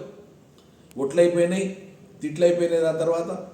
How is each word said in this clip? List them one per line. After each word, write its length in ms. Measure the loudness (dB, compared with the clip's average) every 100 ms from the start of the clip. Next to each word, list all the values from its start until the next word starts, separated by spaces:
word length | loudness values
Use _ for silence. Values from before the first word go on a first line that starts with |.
| -8 -18 -20 -20 -20 -20 -20 -20 -14 -6
ఒట్లు 240 | -2 4
అయిపోయినాయి, 440 | 4 4 2 0 -4 -8 -16 -20 -20 -10
తిట్లు 240 | -8 2 2
అయిపోయినాయి, 360 | 4 2 0
దాని 180 | 0 0
తర్వాత 320 | 0 -2 -4 -8 -12